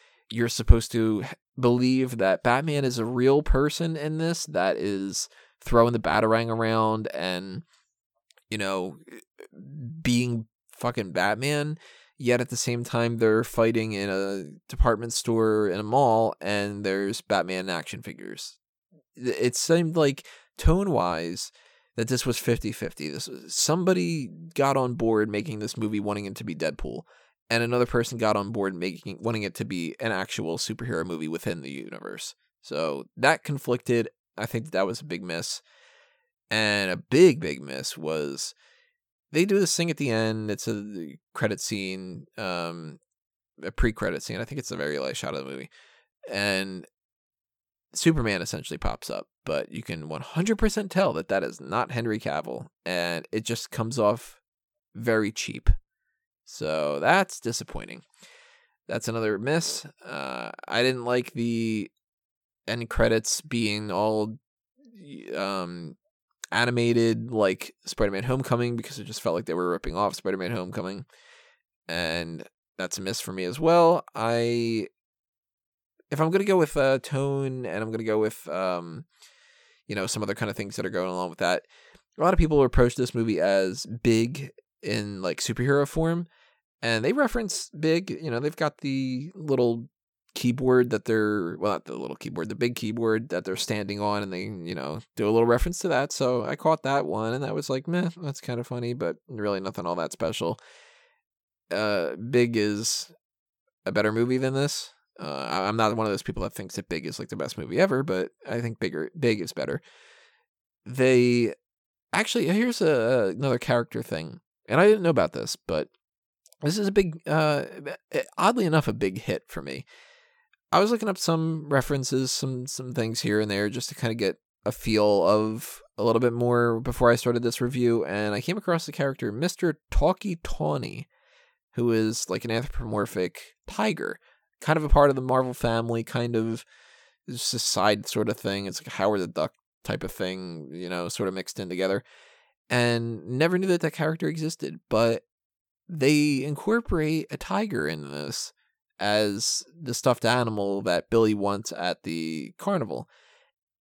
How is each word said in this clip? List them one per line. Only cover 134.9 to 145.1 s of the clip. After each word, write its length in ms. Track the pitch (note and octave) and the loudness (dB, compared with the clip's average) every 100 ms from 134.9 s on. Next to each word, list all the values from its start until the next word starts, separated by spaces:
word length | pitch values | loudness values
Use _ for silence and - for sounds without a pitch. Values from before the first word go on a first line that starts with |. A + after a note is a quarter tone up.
| D3 C#3+ | 8 8
of 60 | C3+ | 6
the 40 | |
Marvel 320 | B2+ B2+ B2+ | 2 2 2
family, 500 | A#2+ A#2+ A2+ A#2 A#2 | 0 0 0 0 -2
kind 340 | A2+ B2 A#2+ A2+ | -2 -4 0 0
of, 280 | A2+ A2+ - _ - - _ _ - | 0 -4 -8 _ -20 -20 _ _ -12
it's 240 | A#2+ - | -6 -4
a 60 | A#2+ | -2
side 500 | - G2+ G2+ G#2 - | 0 2 4 2 0
sort 220 | A2 G#2 | -2 0
of 60 | - | -2
thing. 280 | G2+ G2 | -2 -4
It's 160 | G2 F2+ | -4 -8
like 60 | - | -10
a 100 | - | 0
Howard 240 | G2 G#2 | 2 2
the 60 | F2 | -2
Duck 260 | - D#2 _ _ _ | -2 -4 _ _ _
type 200 | - - | -6 -6
of 80 | - | -6
thing, 600 | - F#2 F#2 F#2 E2 C#2 | -4 -6 -6 -10 -12 -12
you 160 | E2 F2+ | -10 -8
know, 220 | F2+ F2 | -6 -6
sort 180 | - G2 | -4 -4
of 60 | |
mixed 260 | F#2+ - - | -4 -8 -10
in 80 | F#2 | -8
together. 340 | F2+ F#2+ G2+ - - - _ _ _ - | -2 0 0 -4 -20 -20 _ _ _ -2
And 560 | B2 A#2+ A#2 A#2 A2 D#2 | 2 2 2 -2 -8 -4
never 320 | B2+ E3 F3+ | 2 2 2
knew 80 | F#3+ | 2
that 160 | F3 | 2
that 80 | D#3 | 0
character 360 | - D#3 D#3+ D#3 | -2 -2 -2 -4
existed, 540 | D#3+ D#3 - C#2 - - | -2 -4 -4 -8 -8 -2
but 360 | A2 A#2 | 2 4